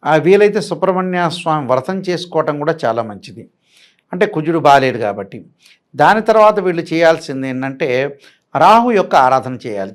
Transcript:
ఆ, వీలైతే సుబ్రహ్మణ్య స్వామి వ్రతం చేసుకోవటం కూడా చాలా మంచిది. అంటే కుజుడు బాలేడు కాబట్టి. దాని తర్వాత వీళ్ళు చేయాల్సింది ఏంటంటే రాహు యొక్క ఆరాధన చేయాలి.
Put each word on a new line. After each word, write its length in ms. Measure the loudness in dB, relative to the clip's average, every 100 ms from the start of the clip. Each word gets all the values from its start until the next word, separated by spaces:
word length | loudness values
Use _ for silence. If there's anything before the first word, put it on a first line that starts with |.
ఆ, 120 | 0 0
వీలైతే 440 | 4 4 4 0
సుబ్రహ్మణ్య 680 | -6 -4 -2 -2 -4 -2 -4
స్వామి 340 | -4 -4 -4 0
వ్రతం 340 | -2 -2 -8
చేసుకోవటం 580 | -6 -8 -6 -4 -4 -4
కూడా 160 | -4 -4
చాలా 180 | -4 -4
మంచిది. 460 | -6 -12 -18 -20 -20 _ _ _ _ _ _
అంటే 140 | -4 -4
కుజుడు 320 | -4 -4 0
బాలేడు 400 | 4 4 4 -2
కాబట్టి. 460 | -6 -6 -12 -16 -20 _ _ _ _ 0
దాని 240 | 2 2
తర్వాత 400 | 2 4 6 4
వీళ్ళు 220 | -2 -4
చేయాల్సింది 680 | -4 2 2 2 -4 -8 -8
ఏంటంటే 720 | -6 -8 -6 -4 -2 -4 -8 _ _ _ 2
రాహు 340 | 4 4 4
యొక్క 260 | 0 2 2
ఆరాధన 420 | 4 2 -2 -12 -10
చేయాలి. 260 | -8 -8